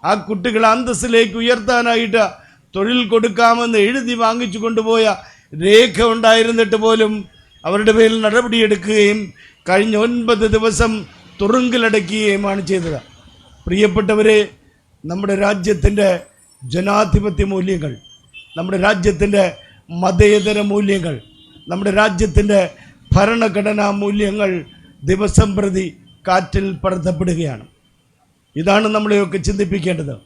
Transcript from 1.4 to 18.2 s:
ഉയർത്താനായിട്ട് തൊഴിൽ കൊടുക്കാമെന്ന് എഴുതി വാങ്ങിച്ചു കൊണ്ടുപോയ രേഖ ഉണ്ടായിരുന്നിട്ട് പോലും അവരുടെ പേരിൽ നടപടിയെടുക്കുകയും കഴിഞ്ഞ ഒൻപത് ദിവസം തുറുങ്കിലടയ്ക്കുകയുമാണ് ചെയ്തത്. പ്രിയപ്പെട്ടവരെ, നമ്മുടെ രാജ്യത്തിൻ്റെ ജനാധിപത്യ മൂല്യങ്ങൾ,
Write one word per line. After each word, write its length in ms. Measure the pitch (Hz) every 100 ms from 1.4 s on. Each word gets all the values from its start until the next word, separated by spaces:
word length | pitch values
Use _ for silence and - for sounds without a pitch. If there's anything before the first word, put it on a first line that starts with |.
ഉയർത്താനായിട്ട് 800 | 233 240 208 240 233 233 233 220 196 - - _ _
തൊഴിൽ 260 | 185 202 247 226
കൊടുക്കാമെന്ന് 680 | 226 226 196 233 233 233 220 202
എഴുതി 280 | 262 233 240
വാങ്ങിച്ചു 360 | 226 233 240 208
കൊണ്ടുപോയ 400 | 226 226 220 226 220 185 - - _ 151
രേഖ 320 | 175 214 240 175 226
ഉണ്ടായിരുന്നിട്ട് 680 | 226 220 226 226 233 220 220
പോലും 280 | 220 226 220 214 190 _ _ _
അവരുടെ 280 | 156 202 214 220
പേരിൽ 200 | 226 226 220
നടപടിയെടുക്കുകയും 920 | 220 240 226 220 208 180 214 202 214 196 - - _ -
കഴിഞ്ഞ 260 | 185 220 208
ഒൻപത് 400 | 233 240 226 220 220 220
ദിവസം 360 | 226 180 226 220 165 - - -
തുറുങ്കിലടയ്ക്കുകയുമാണ് 1200 | 202 247 247 240 226 220 175 214 214 196 202 196 170
ചെയ്തത്. 300 | 190 165 143 - _ - _ _ - -
പ്രിയപ്പെട്ടവരെ, 720 | 185 208 185 196 214 214 214 202 - _ _ _ _
നമ്മുടെ 300 | 151 180 196 196 202
രാജ്യത്തിൻ്റെ 640 | 202 180 190 139 208 202 175 - _ _ _ 131
ജനാധിപത്യ 680 | 165 190 202 202 196 208 165 196
മൂല്യങ്ങൾ, 400 | 190 185 185 147 123 _ -